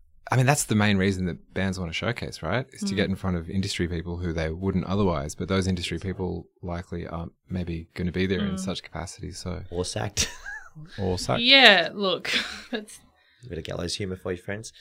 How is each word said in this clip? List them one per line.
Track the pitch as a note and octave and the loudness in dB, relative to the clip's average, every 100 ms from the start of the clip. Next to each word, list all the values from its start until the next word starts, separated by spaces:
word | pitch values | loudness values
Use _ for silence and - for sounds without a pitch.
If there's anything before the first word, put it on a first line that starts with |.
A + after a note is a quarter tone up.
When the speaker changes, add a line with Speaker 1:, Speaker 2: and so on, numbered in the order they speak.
| - - - | -20 -20 2
Speaker 1:
I | B2 | 4
mean, | B2+ | 6
that's | D3 - | 4 4
the | G#2+ | 4
main | G#2 G2 | 6 4
reason | G2 F#2 F2+ | 4 2 -2
that | D#2+ - | -4 -6
bands | F#2 F#2+ F#2 | -2 -2 -2
wanna | E2+ | -4
showcase, | - G2 A#2+ C#2 - | -4 -4 -2 -6 -6
right? | D#2+ A2+ C3 | -2 -2 -2
Is | - | -6
to | G2+ | -2
Speaker 2:
Mm. | G2 | 0
Speaker 1:
get | F#2+ | 0
in | F#2+ | 0
front | F#2+ F2 | 0 -2
of | E2 | -2
industry | F#2+ F#2+ - F2 | -2 0 0 -2
people | E2+ E2+ E2+ | -2 -4 -4
who | F2+ | -2
they | E2 D#2+ | -2 -2
wouldn't | E2 F#2+ F#2 D#2+ | -2 0 0 0
otherwise, | G2 G2 D#2 D2+ | 2 2 0 -4
but | - F2 | -6 0
those | F#2+ F#2 | 0 2
industry | F2 - E2+ | 0 -2 -4
people | F#2+ F2+ F2+ F2 - _ | -4 -4 -4 -4 -10 _
likely | F2+ E2+ - F2 E2+ | -8 -8 -6 -8 -6
aren't | E2 E2 - - | -8 -8 -12 -8
maybe | F#2 F2 E2 - - | -4 -4 -6 -6 -4
gonna | F2+ | -2
be | F2 F#2+ | 2 2
there | F#2 | 2
in | - F#2+ | 0 -2
Speaker 2:
Mm. | |
Speaker 1:
such | F#2 E2+ | -4 -6
capacity, | - D#2 E2 - F2 | -8 -8 -8 -10 -12
so. | F2 F2+ F2 F2 | -8 -6 -6 -6
Speaker 3:
Or | F2 F2+ | -4 -4
sacked. | G#2 A2 - - - - - - | -4 -2 0 -2 -4 -12 -14 -14
<laughs> | - - - | -18 -14 -4
Speaker 1:
Or | F#2 F2+ | 0 0
sacked. | - C3 | 0 2
Speaker 2:
Yeah, | A#3+ C#4 A#3 F#3 D#3+ | 8 10 10 8 4
look, | G#3 F#3+ F3 - - - | 0 0 0 0 -2 -4
<laughs> | - - | -10 -10
that's | A3 G#3+ - - _ _ _ - | -10 -10 -18 -20 _ _ _ -12
Speaker 3:
A | |
bit | E2 | -8
of | |
gallows | - F#2 F2 - | -6 -6 -4 -4
humour | F#2+ F#2 | -4 -6
for | G2+ | -6
you, | F2+ | -6
friends. | - G2+ A2+ - | -6 -8 -10 -18